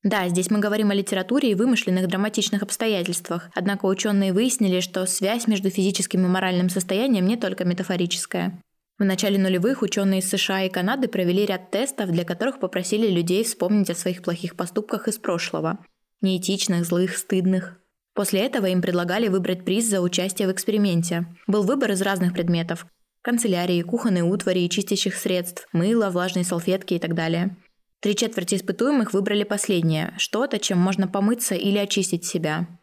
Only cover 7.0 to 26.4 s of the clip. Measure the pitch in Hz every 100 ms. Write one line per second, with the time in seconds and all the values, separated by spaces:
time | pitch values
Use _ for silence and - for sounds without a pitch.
7 | 269 214 180 233 202 190 180 175 180 180
8 | 175 - - 180 180 180 _ _ _ _
9 | 196 190 208 196 185 185 196 269 202 -
10 | 196 190 190 190 - 190 190 185 185 269
11 | 254 202 175 180 202 185 185 202 269 -
12 | 196 170 170 170 240 262 180 190 180 214
13 | 220 175 170 185 233 - 180 208 196 175
14 | 185 180 - 175 180 - 175 214 208 -
15 | - 220 - 170 - 160 160 - - _
16 | _ _ 190 185 185 196 - 175 170 175
17 | 180 185 - 190 185 185 180 - _ _
18 | _ - 202 196 247 247 190 185 180 175
19 | 175 190 233 190 180 180 - 214 233 196
20 | 175 180 185 190 190 190 - 208 202 170
21 | 170 170 170 - - 208 196 277 226 190
22 | 196 190 180 180 170 170 165 170 - _
23 | _ _ - 240 233 175 180 175 170 233
24 | 226 180 170 185 196 185 175 - - 196
25 | 202 - 196 180 180 - - 170 180 233
26 | 202 180 180 185